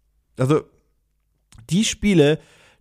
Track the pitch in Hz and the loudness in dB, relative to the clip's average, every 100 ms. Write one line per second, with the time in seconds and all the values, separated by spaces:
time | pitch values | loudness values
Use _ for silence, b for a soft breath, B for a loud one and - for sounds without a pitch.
0 | _ _ _ - 131 156 - _ _ _ | _ _ _ -4 -2 -2 -4 _ _ _
1 | _ _ _ _ _ - - 170 220 - | _ _ _ _ _ -20 -6 -4 -4 -4
2 | 208 180 143 156 b b b b | 0 2 2 0 b b b b